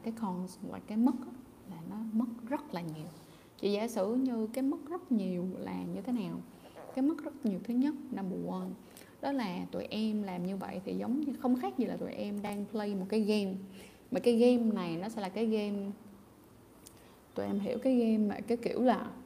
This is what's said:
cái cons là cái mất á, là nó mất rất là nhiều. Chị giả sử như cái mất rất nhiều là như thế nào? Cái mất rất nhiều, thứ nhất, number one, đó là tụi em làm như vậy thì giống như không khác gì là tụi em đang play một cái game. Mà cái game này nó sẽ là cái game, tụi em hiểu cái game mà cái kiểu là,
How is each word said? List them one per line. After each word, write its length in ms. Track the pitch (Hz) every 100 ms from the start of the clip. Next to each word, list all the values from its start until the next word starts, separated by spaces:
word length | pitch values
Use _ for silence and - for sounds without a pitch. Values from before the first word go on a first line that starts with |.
cái 100 | 226 226
cons 380 | 208 180 185 - 214
là 80 | 190 -
cái 100 | 214
mất 180 | 247 240
á, 120 | - - - - -
là 60 | 170 175
nó 60 | 208 226
mất 140 | 220 240 - 226
rất 260 | 294 -
là 60 | 175
nhiều. 260 | 165 156 156 - - - - -
Chị 120 | 202
giả 160 | 202 233
sử 260 | 226 190
như 320 | 254 262 226 220
cái 180 | 262
mất 140 | 269 339 -
rất 240 | 349 -
nhiều 340 | 226 185 180 185 185
là 240 | 185 185 180
như 80 | 185
thế 100 | 240
nào? 280 | 240 175 175 - - - - -
Cái 80 | 262
mất 220 | 277 330
rất 220 | 302 - 220
nhiều, 120 | 180
thứ 100 | -
nhất, 200 | 240 294 - - 196
number 320 | 185 180 175
one, 200 | 185 185 185 - - - -
đó 100 | 285
là 340 | 277 208 180 175
tụi 140 | -
em 380 | - 214 220 214
làm 240 | 196 180 180
như 100 | 196
vậy 240 | - 190
thì 100 | 190
giống 260 | 185 208 269
như 120 | 294 240
không 200 | 254 254
khác 180 | 381 381
gì 60 |
là 120 | 196 -
tụi 160 | -
em 300 | - 208 208
đang 220 | 202 202 202
play 240 | 220 208
một 120 | 196 185
cái 120 | 220
game. 340 | 208 214 196 190 - - - - -
Mà 100 | 185
cái 160 | 240 226
game 360 | 247 247 226
này 240 | 196 175 165
nó 120 | 202
sẽ 120 | 226
là 80 | 190
cái 180 | 196 226
game, 440 | 214 208 202 196 202 - - - - - - - - - - - - -
tụi 120 | - 202
em 140 | 202
hiểu 180 | 202 -
cái 180 | 262 247
game 320 | 226 220 208
mà 120 | - -
cái 100 | 240
kiểu 260 | - -
là, 240 | 247 208 - -